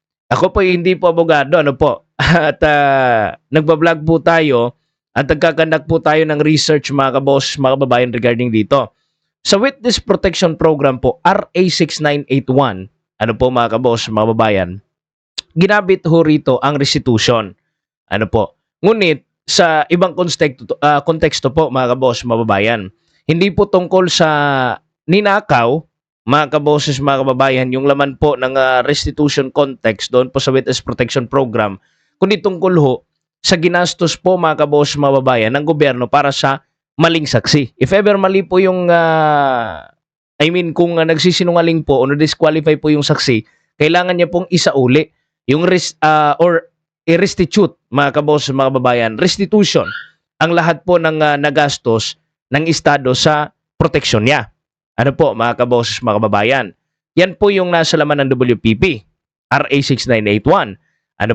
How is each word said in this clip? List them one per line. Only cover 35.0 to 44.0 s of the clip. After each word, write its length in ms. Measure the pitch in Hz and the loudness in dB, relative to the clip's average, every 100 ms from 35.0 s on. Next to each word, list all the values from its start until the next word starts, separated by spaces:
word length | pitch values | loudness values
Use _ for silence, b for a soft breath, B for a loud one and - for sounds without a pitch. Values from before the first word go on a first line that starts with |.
| 139 135 | 0 2
kababayan, 320 | 131 123 110 139 | 2 0 0 -2
ng 80 | 151 | -2
gobyerno 400 | 151 147 123 120 | 0 0 0 0
para 240 | 143 143 | 0 0
sa 320 | 135 139 139 _ _ _ | 0 -2 -2 _ _ _
maling 320 | - 165 165 147 | 0 0 0 0
saksi. 480 | 117 - 151 127 - | -2 0 0 0 -4
If 80 | 135 | 0
ever 240 | 196 208 | 2 2
mali 320 | 196 190 190 175 | 2 0 0 0
po 160 | 185 | 0
yung, 240 | 190 185 175 | 2 0 2
ah, 1040 | 170 165 160 151 147 139 127 110 80 50 _ _ _ _ - | 2 2 2 2 2 0 -2 -4 -10 -18 _ _ _ _ -2
I 80 | 156 | 0
mean, 160 | 180 170 | 0 -2
kung, 320 | - 170 165 | 0 0 0
ah, 40 | 160 | 0
nagsisinungaling 720 | 156 180 - 175 170 165 165 | 2 0 0 0 2 2 0
po 160 | 151 135 | 0 2
o 80 | 135 | 2
na-disqualify 720 | 147 156 - 160 156 156 151 | 0 -2 0 0 2 0 0
po 160 | 151 | 0
yung 80 | 147 | 0
saksi, 400 | 139 143 - 113 - _ _ - | 0 -2 0 -2 -4 _ _ -4
kailangan 400 | 151 175 | 0 0